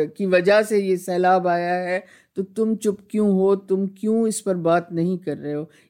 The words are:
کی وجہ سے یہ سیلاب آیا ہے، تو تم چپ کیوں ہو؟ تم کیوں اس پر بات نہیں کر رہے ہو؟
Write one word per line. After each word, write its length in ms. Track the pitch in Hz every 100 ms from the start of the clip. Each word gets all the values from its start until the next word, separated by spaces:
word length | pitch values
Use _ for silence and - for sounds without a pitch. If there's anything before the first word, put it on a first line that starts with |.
| 151 -
کی 80 | 190
وجہ 360 | 180 180 214
سے 160 | 214 208
یہ 180 | 190 180
سیلاب 520 | 190 180 180 185 175
آیا 360 | 175 175 180
ہے، 160 | 180 185 190 _ _
تو 100 | 196
تم 320 | 190 220 220 214
چپ 340 | 208 196 -
کیوں 200 | 214 208
ہو؟ 260 | 190 196 196
تم 320 | 196 190 196
کیوں 340 | - 214 226
اس 220 | 220 208
پر 120 | 202 180
بات 360 | 165 170 170
نہیں 260 | 165 175 180
کر 200 | 160 143
رہے 160 | 147
ہو؟ 120 | 147 160 _